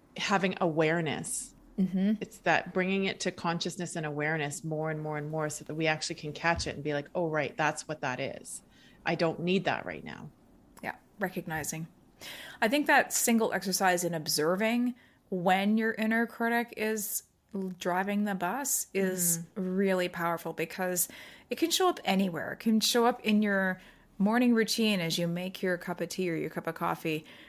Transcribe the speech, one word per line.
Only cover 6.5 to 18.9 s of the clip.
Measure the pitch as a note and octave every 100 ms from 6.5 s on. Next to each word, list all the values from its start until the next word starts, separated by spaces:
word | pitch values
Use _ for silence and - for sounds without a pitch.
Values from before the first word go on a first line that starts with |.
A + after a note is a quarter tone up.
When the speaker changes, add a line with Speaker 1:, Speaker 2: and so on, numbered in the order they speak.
| E3+ D3+
Speaker 1:
it | -
and |
be | D3
like, | C#3+ C#3+
"Oh, | - E3
right, | D#3 B2+ -
that's | D3+ D3+ -
what | D3+
that | C#3 B2+
is. | B2+ - - - - - - -
I | - E3
don't | E3 -
need | F3 F#3+
that | D3 -
right | - D#2
now." | C#2+ - D3 - _ - _ -
Speaker 2:
Yeah, | - - _ -
recognizing. | F#3 F#3 E3+ D#3 C#3+ D#3+ E3 _ _ - - - - -
I | A3
think | D4 D4
that | C#4 -
single | - A#3+ A#3 A3
exercise | F#3 F#3 F3+ F#3+ F3
in | F3
observing | E3 D3+ D3+ D#3 F#3 A3 A#3+ B3 B3 - _ -
when | F#3 F3+ F#3+ G3+ A3
your | A3+
inner | A3 A3 A3+ A#3
critic | - A#3 A#3 A#3 -
is | G#3+ A3 G3+ - - _ _
l-, | G3 F#3+ F3
driving | F3+ F3+ G3 G#3
the | G#3 F#3
bus | F3 B3 C4+ - -